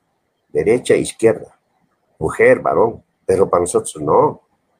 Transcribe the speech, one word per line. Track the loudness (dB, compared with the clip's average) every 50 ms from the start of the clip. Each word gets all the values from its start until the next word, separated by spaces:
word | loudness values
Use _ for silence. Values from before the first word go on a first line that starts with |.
| _ _ _ _ _ _ _ _ _ _
derecha, | -6 -4 0 0 0 0 0 0 0
izquierda, | 0 0 -6 -6 0 0 0 0 0 -8 -20 _ _ _ _ _ _ _ _ _ _ _ _ _ _
mujer, | -8 -8 -2 2 4 4 4 2
varón. | 0 -2 0 0 0 -2 -2 -10 _ _ _ _ _
Pero | -2 0 0 0 0
para | 0 -2
nosotros | -2 0 -2 -4 -4 -4 -12 -8
no. | -2 0 2 2 2 0 -2 -8 _ _ _ _ _ _ _